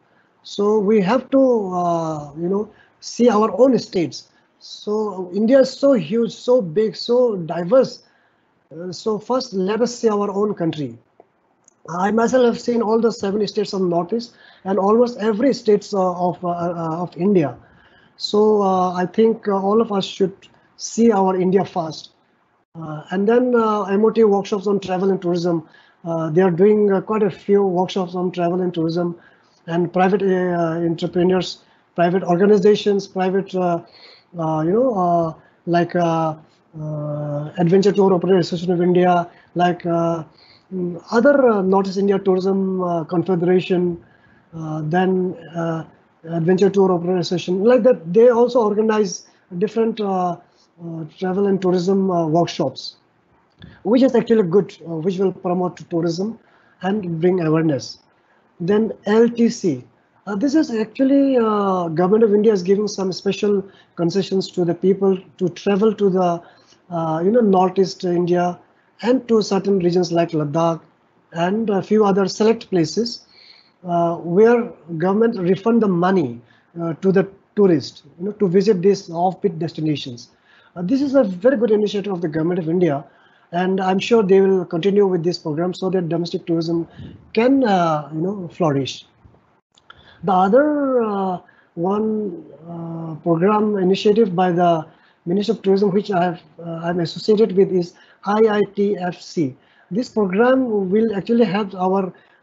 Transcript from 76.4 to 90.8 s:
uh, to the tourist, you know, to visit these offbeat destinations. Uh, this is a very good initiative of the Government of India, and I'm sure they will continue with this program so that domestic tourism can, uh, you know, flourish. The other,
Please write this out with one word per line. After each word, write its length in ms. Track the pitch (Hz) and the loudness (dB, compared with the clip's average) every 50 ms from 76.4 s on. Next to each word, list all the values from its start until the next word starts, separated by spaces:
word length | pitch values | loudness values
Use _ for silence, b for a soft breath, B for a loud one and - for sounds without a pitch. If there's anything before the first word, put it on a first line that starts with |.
| - b b b b b b 170 | -16 b b b b b b -8
uh, 140 | 170 165 165 | -6 -6 -6
to 160 | - - 190 | -2 0 0
the 180 | 175 196 190 196 - - _ _ - | 2 2 0 -2 -4 -18 _ _ 0
tourist, 480 | 214 202 190 165 139 120 - - - - 139 - 165 | 2 4 4 4 2 0 -4 -12 -20 -20 -20 -16 -12
you 80 | 175 | -10
know, 60 | 208 208 | -10 -4
to 140 | - 208 | -2 0
visit 340 | 180 170 202 185 214 214 175 | 0 2 2 2 2 2 2
these 280 | 165 202 190 190 - - | 2 2 2 0 -2 -8
offbeat 500 | 165 170 175 190 180 - - 196 165 156 | -6 -2 -2 -2 -2 -2 -4 -4 -4 -4
destinations. 720 | 170 156 - 165 156 156 147 135 - 135 120 117 - - _ b b b b b b b b | -8 -8 -6 -4 -4 -2 -2 -4 -6 -10 -14 -14 -18 -20 _ b b b b b b b b
Uh, 60 | 175 180 | -8 -4
this 200 | 180 269 262 294 | -2 0 0 0
is 140 | 277 254 | 2 2
a 80 | 277 247 | 2 2
very 320 | 196 185 175 190 254 285 | 2 0 0 0 2 2
good 160 | 214 233 214 220 | 2 2 2 2
initiative 400 | 208 208 196 196 202 185 202 190 | 2 0 0 -2 -4 -6 -4 -4
of 80 | 170 | -4
the 80 | - 156 | -4 -4
Government 320 | 147 160 160 170 180 185 | -2 -2 -2 -2 -2 -2
of 80 | 160 156 | -2 -2
India, 360 | 170 185 180 160 139 139 139 - b b b b b b b b | 0 2 2 2 0 -2 -4 -10 b b b b b b b b
and 300 | b 175 185 185 190 190 | b -4 -2 0 -2 -2
I'm 180 | 190 185 190 196 | 0 -2 -2 -2
sure 240 | - - 240 226 208 | 0 2 2 2 4
they 180 | 180 190 190 | 4 4 4
will 240 | 196 190 190 185 175 | 4 4 2 0 0
continue 420 | - 175 165 160 202 196 208 202 | -2 -4 -2 -2 0 2 2 2
with 180 | 190 185 170 156 | 2 0 -2 -2
this 120 | 175 160 | -2 -4
program 380 | - - 165 147 156 175 180 175 | -4 -6 -6 -4 -4 -4 -4 -4
so 160 | - - 160 | -6 -4 -4
that 180 | 175 185 180 156 | -2 -2 -2 -2
domestic 380 | 170 170 175 170 - 175 - | -4 -4 -4 -4 -6 -8 -4
tourism 400 | - 165 165 160 165 165 165 165 - B B B B B B B - - | -4 -2 -2 -2 -2 -2 -4 -4 -6 B B B B B B B -8 -2
can, 300 | 220 233 262 277 269 254 | 0 2 2 4 2 2
uh, 440 | 214 196 180 170 165 156 151 147 143 156 | 2 2 2 2 2 0 -2 -4 -6 -8
you 60 | 156 | -6
know, 280 | 165 190 208 202 180 156 | -4 -4 -6 -6 -10 -10
flourish. 560 | - - 180 151 139 139 131 - - - - _ _ _ _ - _ _ _ _ _ _ _ _ _ _ _ - B B B B B B 170 | -6 -2 0 0 0 0 -4 -6 -8 -14 -18 _ _ _ _ -20 _ _ _ _ _ _ _ _ _ _ _ -20 B B B B B B -4
The 80 | 185 185 | 0 2
other, 680 | 180 190 202 214 262 302 302 294 285 | 2 4 4 4 4 4 4 2 0